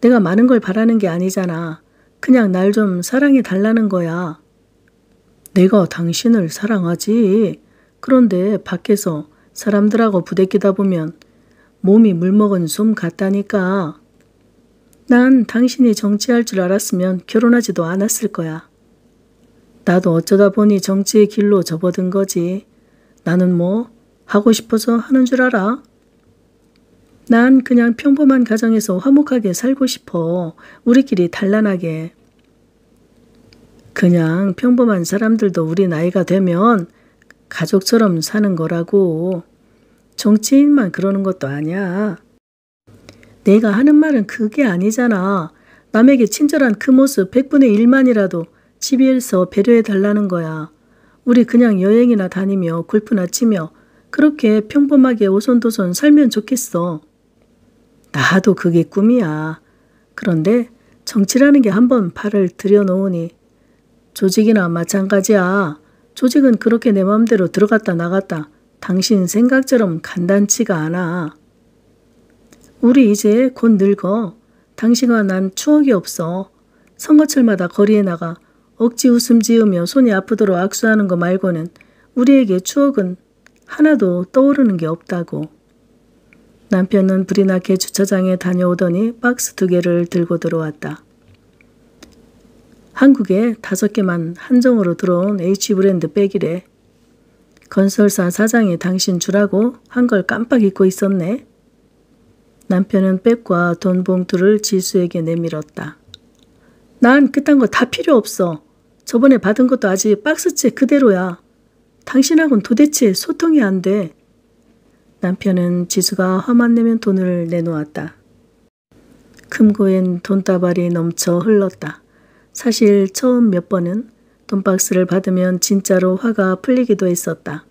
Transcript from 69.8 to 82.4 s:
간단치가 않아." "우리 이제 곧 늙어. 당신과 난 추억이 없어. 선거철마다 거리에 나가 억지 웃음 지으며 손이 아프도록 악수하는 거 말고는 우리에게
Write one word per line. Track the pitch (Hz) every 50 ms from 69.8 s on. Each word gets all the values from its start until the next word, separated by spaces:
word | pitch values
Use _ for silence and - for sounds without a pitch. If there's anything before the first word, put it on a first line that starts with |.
| 220 185 165 165 -
간단치가 | - - 185 175 175 196 202 208 202 - - 233 - 196 165
않아." | 156 156 165 180 185 165 170 180 170 147 - _ _ _ _ _ _ _ _ _ _ _ _ _ _ _ _ _ _ _ _ _ _ _ _ _ _ _ _ _
"우리 | - 233 247 277 269 208
이제 | 208 202 - 214 208 226 262 262 254
곧 | - - 233 220
늙어. | 196 190 196 202 202 - 180 196 226 233 180 170 _ _ _ _ _ _ _ _
당신과 | - - 226 240 233 - 240 233 226 208
난 | 196 185 190 190 190 185
추억이 | - - 294 302 302 294 277
없어. | 240 185 165 - - - 175 160 175 185 196 _ _ _ _ _ _ _ _ _ _ _
선거철마다 | - - 311 302 311 294 - 277 247 226 208 180 185 175
거리에 | - - 202 202 214 208
나가 | 202 190 175 165 175 170 170 - _ _ _ _ _ _ _
억지 | _ 226 240 240 - - 254
웃음 | 240 240 240 - 240 233
지으며 | 214 214 233 226 220 214 185 175 170
손이 | 180 - 269 262 240
아프도록 | 208 190 190 - 226 208 220 196 190 175
악수하는 | 180 196 - - - 220 220 214 208 190
거 | 180
말고는 | 175 175 175 185 190 - 190 175 160 160 175 _ _ _ _ _ _ _ _ _
우리에게 | - 247 247 277 269